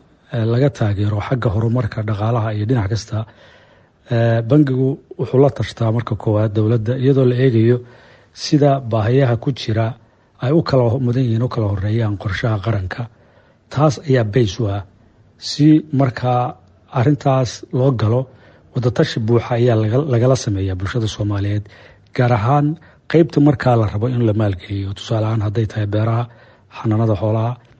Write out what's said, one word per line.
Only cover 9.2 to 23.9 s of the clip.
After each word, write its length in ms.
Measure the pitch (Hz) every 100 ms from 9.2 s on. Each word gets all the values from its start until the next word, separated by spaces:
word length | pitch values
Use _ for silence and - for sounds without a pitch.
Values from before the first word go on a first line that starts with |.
| 135 113
ku 140 | -
jira 440 | 120 - 110 113 - _ _ _ _
ay 100 | 127
u 100 | 160
kala 200 | - 135 120 131
mudan 240 | 120 120
yihiin, 200 | 127 113
u 60 | 123
kala 180 | 117 104
horreeyaan 500 | 101 101 113 110 101
qorshaha 400 | 101 92 120 107
qaranka. 440 | 110 104 92 - 117 _ _ _ _ _ _
Taas 300 | - 151 -
ayaa 240 | 147 131
base 360 | 107 127 110 -
u 80 | 110
ah. 160 | 101 - _ _ _ _ _
Si 480 | - - 151 156 -
markaa 640 | 131 135 - 127 123 123 - _ _ _
arrintaas 720 | 123 117 143 139 131 123 - -
loo 180 | 131 135
galo, 360 | 117 107 120 135 - - _ _ 135
wadatashi 440 | 120 117 156 -
buuxa 320 | 110 117 - 120
ayaa 200 | 123 110
laga, 220 | 107 123 151
lagala 220 | 120 123 131
sameeyaa 400 | - 98 95 92
bulshada 320 | 98 123 110
Soomaaliyeed, 580 | - 104 101 101 104 - - - - _
gaar 180 | - 123
ahaan 440 | 113 117 147 147 160 - _ -
qaybta 300 | 156 170 -
markaa 340 | 143 143 131 117
la 100 |
rabo 200 | 104